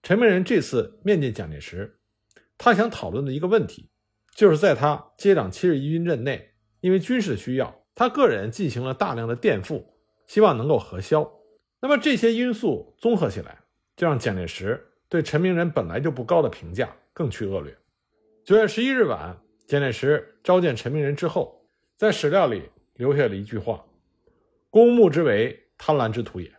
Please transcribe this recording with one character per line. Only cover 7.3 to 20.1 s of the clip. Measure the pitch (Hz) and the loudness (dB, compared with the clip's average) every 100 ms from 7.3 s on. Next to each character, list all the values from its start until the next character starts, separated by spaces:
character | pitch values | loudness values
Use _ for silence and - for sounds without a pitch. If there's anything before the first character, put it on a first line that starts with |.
的 | 101 | -6
需 | - 131 | -4 -4
要， | 120 - _ - | -4 -8 _ -2
他 | 247 | -2
个 | 247 254 | 2 2
人 | 110 104 | 2 -4
进 | 113 175 | -4 -6
行 | 120 | -4
了 | 131 | -6
大 | 135 190 117 | -4 -4 -4
量 | 113 | -6
的 | 120 | -2
垫 | 202 113 | 0 -2
付， | 92 151 - _ _ _ _ | -4 -10 -10 _ _ _ _
希 | - | 2
望 | 214 127 | 4 4
能 | 135 | 0
够 | 135 | 0
核 | - 90 | -2 -12
销。 | 95 156 147 - _ _ _ _ | 0 0 0 -10 _ _ _ _
那 | 262 | 0
么 | 285 | 0
这 | 302 233 | 2 2
些 | 226 | 0
因 | 226 247 | 0 -2
素 | 214 214 117 - _ | -2 -4 -4 -8 _
综 | 226 220 | -2 0
合 | 143 | -2
起 | 95 | -4
来， | - - _ _ _ _ | -14 -20 _ _ _ _
就 | 170 | -2
让 | 139 | 0
蒋 | 113 95 | -2 -4
介 | 85 | -6
石 | - 95 123 - _ _ | -8 -6 -6 -8 _ _
对 | 170 | -4
陈 | 151 151 | -2 0
明 | 180 180 | 0 0
仁 | 175 | 0
本 | 147 90 | -2 -4
来 | 90 | -4
就 | 151 | -4
不 | 127 | -6
高 | 113 170 | 0 0
的 | 135 | 0
评 | - 80 | -4 -12
价 | 92 120 - _ | -6 -8 -8 _
更 | - 151 | -8 -6
趋 | - 101 | -6 -6
恶 | 98 | -6
劣。 | 71 - _ _ _ _ _ _ | -10 -18 _ _ _ _ _ _
九 | - 208 | 2 4
月 | 214 | 4
十 | - | 0
一 | 247 | -2
日 | 262 190 | 0 0
晚， | 98 80 90 _ _ _ | -2 -8 -16 _ _ _
蒋 | 143 | -2
介 | 139 | -2
石 | 113 135 | -2 0